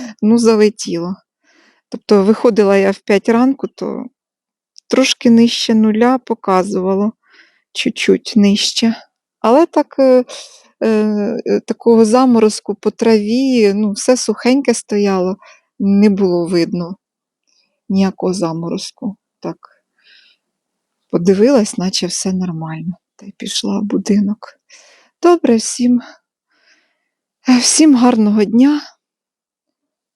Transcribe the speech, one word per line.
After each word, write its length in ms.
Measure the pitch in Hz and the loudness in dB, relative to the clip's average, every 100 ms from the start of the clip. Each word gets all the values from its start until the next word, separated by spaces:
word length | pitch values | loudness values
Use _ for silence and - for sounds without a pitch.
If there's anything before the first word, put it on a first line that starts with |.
| 240 - | -14 -4
ну 160 | 214 233 | 0 2
залетіло. 760 | 226 214 214 - 196 170 180 196 _ _ _ _ _ _ _ | 4 4 2 0 -8 -6 -6 -10 _ _ _ _ _ _ _
Тобто 360 | - - 208 | -16 0 2
виходила 520 | 196 220 247 208 196 196 | 2 2 2 2 2 2
я 140 | 196 | 0
в 80 | 190 | -2
п'ять 300 | - 196 - | -2 0 2
ранку, 400 | 233 262 277 - | 0 0 -2 -8
то 360 | - 180 - - _ _ _ _ _ _ _ _ | -10 -10 -10 -12 _ _ _ _ _ _ _ _
трошки 420 | 240 269 - 240 | 0 0 0 2
нижче 440 | 226 233 - - | 4 4 0 -2
нуля 440 | 220 220 214 240 262 | 0 2 2 0 0
показувало, 920 | - - - 185 190 196 185 190 208 - _ _ _ _ _ | -4 -6 -2 -2 -2 -4 -2 -2 -2 -6 _ _ _ _ _
чуть-чуть 600 | - - - - 190 - 214 | -8 -6 -2 0 0 0 0
нижче. 580 | 202 208 - - 226 226 - _ _ _ | 2 2 -2 -2 -2 -4 -12 _ _ _
Але 260 | 220 277 339 | 2 2 2
так, 300 | 302 - - | 0 -2 0
е, 260 | 262 254 247 - - - _ _ | 2 2 0 -10 -20 -20 _ _
е, 760 | 220 214 214 208 208 - - 208 - | -2 0 0 -2 -4 -6 -4 -4 -4
такого 380 | - 233 226 | -2 2 4
заморозку 680 | 214 254 262 226 214 - - | 4 2 2 4 2 0 -8
по 160 | 208 214 | -6 -6
траві, 840 | - 226 220 208 240 269 247 202 | -2 2 2 0 -2 0 2 2
ну, 180 | 202 214 | 0 -2
все 240 | 196 - 254 | -2 0 0
сухеньке 580 | - 214 240 277 262 | -2 -2 0 0 0
стояло, 640 | 226 - 208 202 190 185 190 - _ _ - | -4 -4 -2 0 0 -2 -6 -14 _ _ -6
не 300 | 196 196 208 | 0 2 2
було 360 | 190 190 175 170 | 2 0 0 -2
видно 500 | 175 165 175 175 190 _ _ _ _ _ _ _ _ - | -2 -2 -4 -8 -12 _ _ _ _ _ _ _ _ -4
ніякого 460 | 190 190 - 185 | 0 0 -2 -6
заморозку. 840 | 185 165 160 170 196 - - 208 196 _ _ | -4 -4 -6 -8 -8 -10 -10 -10 -10 _ _
Так, 160 | 170 170 _ _ _ _ _ _ _ _ _ _ _ _ _ _ _ | -14 -14 _ _ _ _ _ _ _ _ _ _ _ _ _ _ _
подивилась, 680 | 175 175 190 240 269 214 - | -2 0 2 4 2 0 -4
наче 280 | 185 - 208 | -6 -4 -6
все 260 | - 190 | -6 -6
нормально. 640 | 185 180 160 160 160 165 175 _ _ | -4 -6 -8 -10 -10 -10 -12 _ _
Та 100 | 196 | -20
й 60 | |
пішла 480 | - 196 - 202 196 | -16 -10 -8 -6 -4
в 40 | |
будинок. 540 | 208 - - 208 196 214 - _ _ - _ _ _ _ | -4 -4 0 0 0 -4 -12 _ _ -20 _ _ _ _
Добре, 340 | 349 339 - 226 | 2 2 2 0
всім, 440 | - - 247 247 - - _ _ _ _ _ _ _ _ _ _ _ _ - 247 | -2 -4 0 0 -4 -18 _ _ _ _ _ _ _ _ _ _ _ _ 0 2
всім 360 | - - 311 247 | 2 2 4 4
гарного 480 | 247 226 208 214 | 4 2 2 0
дня. 380 | 196 226 277 294 - _ _ _ _ _ _ _ _ _ _ _ _ | 0 2 2 0 -6 _ _ _ _ _ _ _ _ _ _ _ _